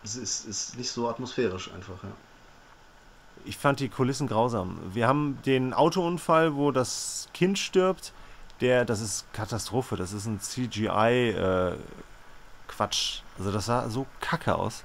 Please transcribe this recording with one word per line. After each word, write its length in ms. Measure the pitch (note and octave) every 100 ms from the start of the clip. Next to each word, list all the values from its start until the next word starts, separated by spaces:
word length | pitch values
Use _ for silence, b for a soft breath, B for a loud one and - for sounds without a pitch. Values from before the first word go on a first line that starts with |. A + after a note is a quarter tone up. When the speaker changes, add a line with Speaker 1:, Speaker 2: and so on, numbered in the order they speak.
Speaker 1:
Es 120 | A2+ A#2+
ist, 300 | A2+ - A2
ist 300 | G2+ - A#2+
nicht 140 | A#2+
so 180 | - A#2+
atmosphärisch 600 | A#2 B2 - A2+ F#2 -
einfach, 300 | F2+ F#2+ F#2
ja. 80 | G2 G#2 - - - - - - - - - - - - -
Speaker 2:
Ich 120 | -
fand 220 | C#3+ C3
die 100 | C3
Kulissen 380 | - B2+ C#3 C3
grausam. 500 | A2 A#2+ A#2 F2+ E2 E2+
Wir 140 | G2+ A#2
haben 320 | C#3+ D3 B2+ C3+
den 280 | C3 B2+
Autounfall, 840 | A#2+ D#3 F#3+ E3+ F3 - D#3+ D#3+ C#3+
wo 160 | C#3+
das 580 | C3 B2+ - - - -
Kind 240 | - F3+ G3
stirbt. 540 | - F#3 F#3 F3 - B B B B -
Der, 240 | B2 B2+ A#2+
das 140 | G#2+
ist 240 | A2 - -
Katastrophe. 640 | - G#2+ A2+ - B2 B2+ G2+
Das 160 | F2+
ist 120 | G#2 G#2+
ein 140 | G#2
C-G-I, 880 | - - B2 G#2+ G#2+ F2+ A2+ B2 A#2+
äh, 440 | F2 F#2 F#2 F2+ E2+ - - - - - - - - -
Quatsch. 540 | - G#2 - - - - -
Also 120 | F#2+
das 140 | G2+ G#2
sah 220 | A#2+ A#2
so 160 | A2+ - -
kacke 360 | - E3 - F#2
aus. 280 | G2 -